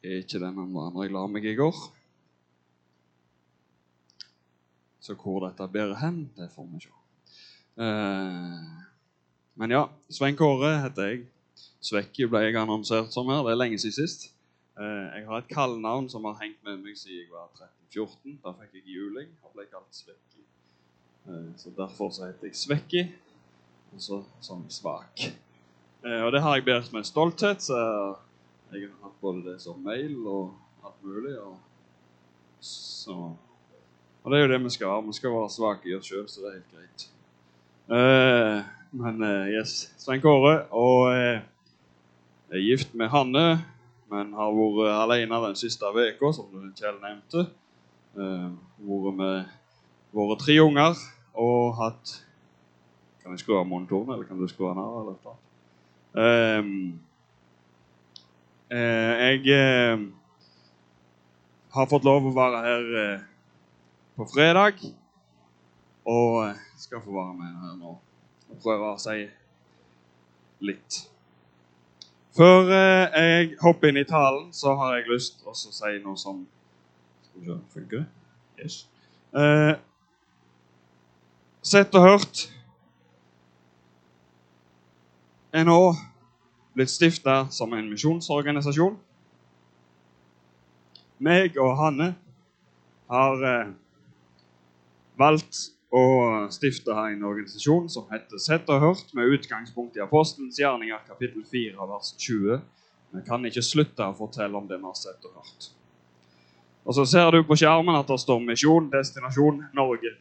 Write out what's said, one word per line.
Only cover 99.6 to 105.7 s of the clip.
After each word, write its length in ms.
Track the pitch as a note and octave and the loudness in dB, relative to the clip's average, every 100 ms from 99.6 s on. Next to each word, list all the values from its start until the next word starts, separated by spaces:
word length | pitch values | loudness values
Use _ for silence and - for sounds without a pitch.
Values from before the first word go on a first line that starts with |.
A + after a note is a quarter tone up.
| A#2 B2 A#2+ G#2+ | -12 -12 -10 -8
i 60 | |
Apostelens 560 | G2 D3+ D#3 D3 C3 B2 | 0 2 2 -2 -14 -2
gjerninger, 420 | C#3+ B2 A2+ A2 - | -2 0 -6 -10 -12
kapittel 380 | G2+ B2 A#2 - | -10 -8 -8 -8
fire, 420 | B2+ A2 F#2+ F#2+ | -6 -6 -8 -12
vers 280 | G2+ - - | -10 -12 -12
tjue. 440 | - A2 G2 B2+ - _ _ _ _ | -6 -2 -2 -2 -6 _ _ _ _
Vi 80 | F#2 | -16
kan 240 | - A#2+ A#2+ | -8 -6 -4
ikke 160 | A#2+ | -4
slutte 400 | A#2+ D3+ D3+ - | 0 2 0 -2
å 160 | G2+ G2 | -6 -6
fortelle 400 | G#2+ - G#2 G2+ | -12 -6 -6 -6
om 100 | G2 | -10
det 120 | F#2 | -12
vi 40 | |
har 120 | F#2+ F#2 | -12 -14
sett 280 | G2 F#2 | -14 -18
og 120 | F#2 F#2 | -20 -20
hørt. 340 | - _ - | -20 _ -20